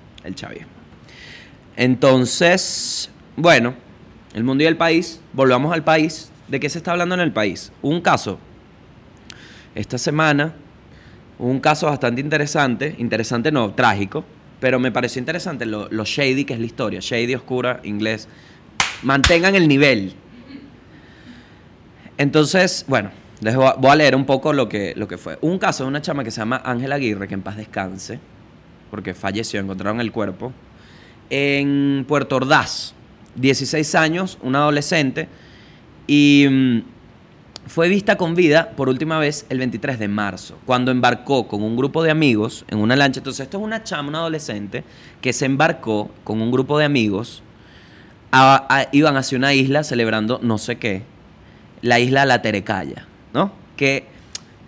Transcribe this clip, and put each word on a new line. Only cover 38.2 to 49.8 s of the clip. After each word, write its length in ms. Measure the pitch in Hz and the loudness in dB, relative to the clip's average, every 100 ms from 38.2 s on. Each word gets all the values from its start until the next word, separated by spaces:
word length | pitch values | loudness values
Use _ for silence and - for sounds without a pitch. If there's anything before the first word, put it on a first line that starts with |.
| 170 170 | 0 2
vida 360 | 165 151 165 - | 4 4 2 -2
por 140 | 131 | -2
última 280 | 131 160 160 | 0 -2 -2
vez 260 | 147 147 - | -2 -4 -6
el 100 | 131 | -4
veintitrés 380 | 127 110 139 123 | -4 -4 -6 -6
de 100 | 104 | -4
marzo, 500 | 104 101 95 - 76 - | -2 -4 -8 -16 -10 -2
cuando 260 | 127 127 | 0 0
embarcó 560 | 127 120 120 - 135 - | 2 2 0 0 -2 0
con 160 | 104 | -4
un 140 | 107 117 | -4 -2
grupo 260 | 139 165 | -2 0
de 80 | 160 | 0
amigos 540 | 156 147 107 110 - - | 2 2 2 -2 -6 -6
en 120 | 107 | -2
una 160 | 110 135 | 2 2
lancha. 240 | 139 127 | 2 0
Entonces, 220 | 135 123 | -8 -10
esto 180 | 131 196 | -10 -8
es 40 | |
una 200 | 214 220 | -6 -8
chama, 260 | 220 160 143 | -8 -8 -6
una 80 | 156 | -6
adolescente, 640 | 165 156 151 104 101 123 - - - - | -6 -6 -8 -10 -10 -12 -14 -20 -20 -6
que 100 | 131 | -4
se 140 | - 135 | -2 -2
embarcó 680 | 135 165 160 113 107 107 - | 2 0 0 -4 -4 -4 -12
con 180 | - 110 | -8 -4
un 100 | 113 | 0
grupo 260 | 127 131 147 | 0 0 0
de 80 | 147 | 0
amigos, 580 | 139 107 98 117 - - - - - - - - - - | 2 0 -2 -6 -14 -20 -20 -20 -20 -20 -20 -20 -20 0
a, 340 | 131 135 135 - | 6 8 6 4
a, 180 | 135 131 | 0 2
iban 240 | 143 156 139 | 4 4 2
hacia 220 | 131 127 | 0 0
una 160 | 135 | 2
isla 300 | 139 135 139 | 2 2 0